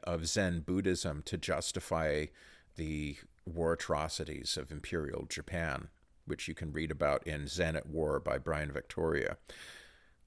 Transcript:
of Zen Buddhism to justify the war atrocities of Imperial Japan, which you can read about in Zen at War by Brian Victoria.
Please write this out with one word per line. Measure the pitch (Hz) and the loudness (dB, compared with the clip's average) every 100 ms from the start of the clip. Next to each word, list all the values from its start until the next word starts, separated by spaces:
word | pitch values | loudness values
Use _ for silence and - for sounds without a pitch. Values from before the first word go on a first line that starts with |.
of | - 85 82 | 0 0 2
Zen | 107 92 87 | 2 4 2
Buddhism | 80 92 95 90 87 73 - | 2 2 4 2 2 -4 -4
to | 87 | -4
justify | - 80 - - - 82 78 73 76 - - - - - | 0 0 0 -2 0 2 4 4 0 -6 -20 -20 -14 -6
the | 78 76 73 71 - - - | -2 -2 -2 -6 -12 -16 -6
war | 82 82 | 0 2
atrocities | 82 - 78 78 - 78 67 - - | 2 2 2 2 -2 -4 -4 -2 -2
of | 65 | -4
Imperial | 76 - 85 73 - - | -8 -2 0 0 -2 -4
Japan, | - - 87 82 65 - - - - - | -6 -4 -2 0 -2 -6 -16 -20 -14 -6
which | - - | -6 -4
you | - | -4
can | 80 | -4
read | 76 78 | -2 -2
about | 73 73 69 - | 2 4 4 0
in | 76 71 | -4 -2
Zen | 82 82 78 | 0 2 0
at | 76 | -2
War | 78 76 71 | 0 2 2
by | - 67 | 2 0
Brian | 73 76 73 | 0 0 0
Victoria. | 69 - - 82 76 - - - - - - - - - _ | -4 -4 0 2 4 2 -2 -10 -16 -16 -16 -20 -20 -20 _